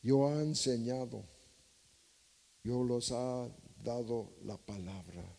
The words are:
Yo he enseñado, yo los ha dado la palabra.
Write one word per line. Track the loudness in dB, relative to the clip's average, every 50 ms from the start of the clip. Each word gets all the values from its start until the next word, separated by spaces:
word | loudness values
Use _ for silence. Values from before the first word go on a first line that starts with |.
Yo | 6 6 8 8 8 6
he | 4 4 2
enseñado, | 2 2 2 2 2 2 2 2 0 0 -2 -2 -4 -6 -10 -10 -12 -18 -20 -20 -20 -20 -20 -20 -20 -20 -20 -20 -20 -20 -20 -20 -20 -20 -20 -20 -20 -20 -20 -20 -20 -20 -8 -2
yo | 0 2 2 4
los | 4 2 2 0 0
ha | -2 0 0 0 -2 -2 -4 -6 -10 -14 -20 -20 -16 -8 -6
dado | -4 -2 -2 -2 0 -2 -2 -2 -6 -12 -12 -10
la | -10 -10
palabra. | -10 -10 -10 -8 -8 -6 -8 -8 -10 -12 -12 -12 -12 -12 -12 -14